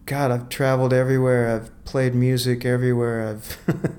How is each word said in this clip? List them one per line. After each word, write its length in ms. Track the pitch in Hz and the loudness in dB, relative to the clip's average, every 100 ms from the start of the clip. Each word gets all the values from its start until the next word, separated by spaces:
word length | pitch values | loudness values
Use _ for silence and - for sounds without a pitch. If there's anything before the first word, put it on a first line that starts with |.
| - | -8
God, 240 | 139 139 | -2 0
I've 180 | 123 123 | -2 -4
traveled 420 | - 135 131 127 | -2 0 2 2
everywhere. 600 | 127 131 131 127 123 117 | 2 2 2 2 2 2
I've 320 | 113 110 - | -2 -6 -16
played 300 | - 139 127 | -6 -2 0
music 500 | 123 127 127 127 120 | 2 2 2 0 -2
everywhere. 640 | 123 123 127 120 120 113 110 | 0 0 2 0 0 -2 -4
I've, 300 | 107 - - - - - | -8 -12 -8 -4 -2 -4